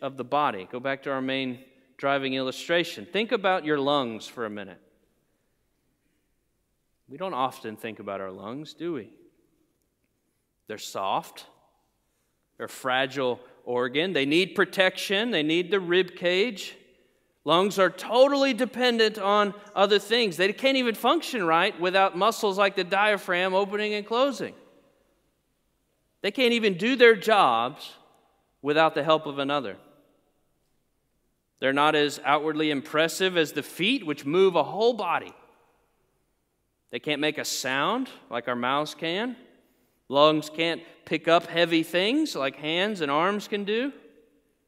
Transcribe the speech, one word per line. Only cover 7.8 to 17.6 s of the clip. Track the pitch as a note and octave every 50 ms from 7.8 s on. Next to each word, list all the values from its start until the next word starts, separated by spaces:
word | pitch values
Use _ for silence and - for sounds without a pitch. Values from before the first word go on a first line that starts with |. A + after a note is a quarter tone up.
| - A2+ G#2 -
about | G#2+ G2+ G2 G2 F#2+
our | F#2+
lungs, | F#2+ G2 G2 G#2 A#2+ C#3+ D#3 D3 -
do | - D#3 F3 E3
we? | C3 G2+ - - _ _ _ _ _ _ _ _ _ _ _ _ _ _ _ _ _ _ _ _ _ _ _ _ _ _ _ _ _ _
They're | - G#2 G2+
soft. | - - - A2+ G2 F#2+ A2 D3 E3+ - - - - - _ _ _ _ _ _ _ _ _ _ _ _ _ _ _ _ _ _ _ _ _
They're | - A#2
a | G#2+
fragile | - - - C3 B2+ C3 C3+ C3+ B2+ C#3+ C3+ B2 A#2+ A#2 - - - _ _
organ. | B2 B2 B2 B2 B2+ B2+ C#3+ E3 G3 F#3+
They | C#3+ C3+
need | C#3 D3 E3+ F#3+ F3+ -
protection. | - F#3+ F3+ - - F#3 F#3 F#3 - - - G3 G3 A3 B3
They | A3 D#3+ D3
need | D3+ D#3+ F3 F3+ F3
the | G#3 G3
rib | F#3 E3+ F3 F#3 F#3 F3+ -
cage. | - F3+ F3 F3+ F#3+ A#3 B3 G#3+ F#3 - - - - _ _ _ _ _ _ _ _ _ _ _ _ _
Lungs | C#3+ D#3 E3+